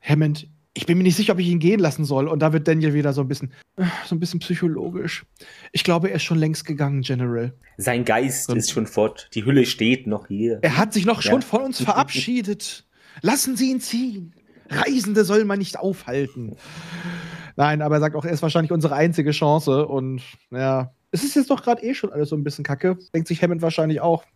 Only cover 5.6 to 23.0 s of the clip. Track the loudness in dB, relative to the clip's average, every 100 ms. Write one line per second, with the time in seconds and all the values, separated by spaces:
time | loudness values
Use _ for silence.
5.6 | -10 -4 2 2 2 -2 0 0 0 -2
6.6 | -6 -2 0 0 -2 -2 0 -2 -4 -8
7.6 | _ -6 -2 0 2 2 2 -2 -2 -2
8.6 | 0 -2 -2 0 0 -2 -10 -6 2 4
9.6 | 4 2 2 2 0 -6 -6 -4 -2 0
10.6 | 0 2 0 2 0 0 2 0 2 -2
11.6 | -2 -4 0 2 0 -2 -2 -2 -2 -6
12.6 | -8 -14 _ _ _ -4 0 0 0 0
13.6 | 0 0 -4 -4 -4 -6 -12 _ _ -20
14.6 | -10 -4 0 0 0 2 4 4 2 0
15.6 | -4 -4 -4 -4 -4 -4 -4 -6 -12 -12
16.6 | -18 -18 -14 -12 -10 -10 -12 -14 -16 0
17.6 | 2 2 2 2 2 -2 -4 -2 2 2
18.6 | 2 2 2 4 2 4 0 2 4 4
19.6 | 4 2 2 -2 -4 -6 -10 -20 _ -4
20.6 | 0 0 -2 _ _ -4 0 0 2 0
21.6 | 2 0 0 -4 -4 -2 -2 -2 -4 -6
22.6 | -6 -2 0 -2